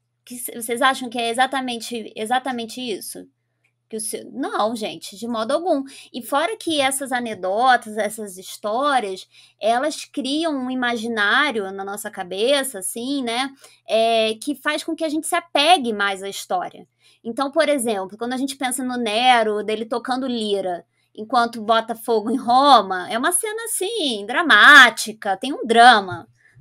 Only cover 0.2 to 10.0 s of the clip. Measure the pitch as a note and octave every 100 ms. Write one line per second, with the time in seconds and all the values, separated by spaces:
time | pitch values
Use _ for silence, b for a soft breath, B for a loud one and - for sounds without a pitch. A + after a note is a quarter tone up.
0.2 | - B3 - A#3+ A#3 A#3+ C4+ C4+ B3 B3
1.2 | A#3 A#3 C4 C4+ B3+ A#3 - A#3 G#3 -
2.2 | G#3+ B3+ C4 A#3+ A3+ B3+ B3+ F#3+ - F3+
3.2 | F3+ _ _ _ _ _ _ A3 G#3+ -
4.2 | - G#3+ F4 A#4 G#3+ A#3 G3+ D#3+ - G3
5.2 | A#3 A3+ A3+ D4+ F4+ C#4+ C4+ B B B3
6.2 | A#3+ C#4+ E4+ A4 E4+ D4+ C4+ C#4 C4+ B3
7.2 | A#3 G3 F#3 G#3 C4 B3 G#3+ G#3+ G#3 G#3+
8.2 | G#3 F3+ - - G#3 A#3 C#4+ C4 G#3 F#3+
9.2 | - b b _ G#3 A#3 D4+ -